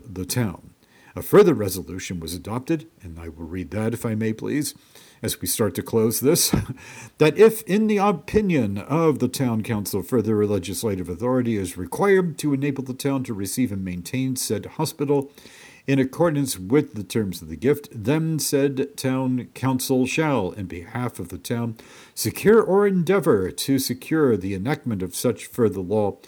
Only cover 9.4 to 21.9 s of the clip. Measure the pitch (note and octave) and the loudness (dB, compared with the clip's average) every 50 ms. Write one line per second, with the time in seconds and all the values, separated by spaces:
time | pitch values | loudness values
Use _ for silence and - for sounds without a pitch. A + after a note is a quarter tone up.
9.4 | C#3 A#2+ A2+ A2 G#2 - A2+ G#2 G2 - - G2 F2 - C3 A#2 G2+ A2 A2 G#2 | 0 0 0 0 0 -2 -2 -4 -2 -2 -4 -4 -2 0 0 0 2 2 2 2
10.4 | G#2 G2+ G#2 F#2+ F2 F#2+ F#2 - - A2 G2 F#2 F2 D#2+ F2 D#2+ A2+ B2 B2+ B2+ | 2 2 2 0 -2 -4 -6 -4 -2 -2 -2 -2 -4 -6 -6 -4 -2 0 0 0
11.4 | A#2 A#2 A2+ G2+ F#2+ F2 - - F2+ E2+ - - F#3+ G3+ G3 F#3+ F3+ E3+ C#3+ - | 2 0 0 0 -2 -4 -6 -8 -8 -8 -4 0 2 4 4 4 4 2 -2 -4
12.4 | - D3 C#3 C3+ C#3 D3 C3 C#3 B2+ C3+ B2+ - - C#3 C#3 C3+ B2 - A2+ G2 | -2 -2 0 0 0 -2 -4 -4 -6 -8 -8 -4 -4 -2 -2 -2 -4 -4 -6 -6
13.4 | G2+ F#2+ - B2+ B2+ G2+ G2+ G2 F#2+ F#2 F2 F2 E2+ - - B2+ C3 C3 B2+ - | -6 -4 -2 -2 -2 -2 -2 -4 -4 -6 -6 -8 -8 -6 -4 -4 -2 -2 -2 -4
14.4 | - - A2 G2+ F#2 - - - D#3 - - - D3+ C#3 C#3+ C#3 C#3 - - - | -2 -2 -2 -4 -4 -6 -6 -4 -4 -4 -4 -2 -2 0 0 0 0 -4 -8 -20
15.4 | - - - - - - - - - - C#3 C3+ B2+ C3 - - E3+ F3 D3+ C#3+ | -20 -20 -20 -20 -20 -20 -20 -10 -4 0 2 2 2 2 2 2 2 2 2 2
16.4 | C#3 - - G2 F#2 F#2+ B2+ D3+ D3 C#3+ - G#2+ G2 - - A#2 G#2+ F#2+ F2 - | 0 -2 -4 -6 -2 2 2 2 2 0 -4 -10 -8 -4 -2 -2 -2 -2 -4 -8
17.4 | E2+ D#2 D#2+ D2+ F#2 C3 D3 D3 - - - A#2+ F#2+ A#2 D3+ D#3+ D#3+ D#3+ D#3+ D3 | -10 -12 -8 -2 0 2 0 0 -2 -8 -12 -6 -2 0 0 0 0 0 -2 -2
18.4 | - - D3+ C#3 C#3 C#3+ C3+ C3 C3 - - - - C3 C3 C3 C3 B2+ B2+ B2 | -2 0 0 2 2 2 0 0 -4 -4 -4 -4 -2 -2 0 0 0 0 -2 -2
19.4 | A#2+ - - - - C3+ C3 B2+ - - C3+ B2+ B2+ B2 - D#3+ D#3+ D3+ C#3 A2+ | -4 -6 -8 -4 -2 0 0 0 0 2 2 2 2 2 0 0 0 2 2 0
20.4 | F#2+ F2+ - G#2+ F#2+ F2 F2 F2 E2+ - - A#2+ B2 A#2+ - - F#2 - F2+ F2+ | 0 -2 -4 -6 -8 -8 -8 -10 -12 -10 -8 -6 -6 -6 -6 -8 -10 -10 -10 -10
21.4 | - - B2 A#2 A#2+ A#2 A2 - - - | -8 -6 -4 -4 -4 -6 -6 -10 -14 -20